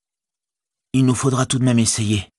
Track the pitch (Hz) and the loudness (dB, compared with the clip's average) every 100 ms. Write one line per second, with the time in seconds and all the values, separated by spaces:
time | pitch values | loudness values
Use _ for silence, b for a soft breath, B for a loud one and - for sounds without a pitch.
0 | _ _ _ _ _ _ _ _ _ 131 | _ _ _ _ _ _ _ _ _ 0
1 | 131 123 139 123 131 131 127 120 110 - | 2 2 0 -2 -2 0 0 2 0 -2
2 | 107 107 - | -2 -4 -6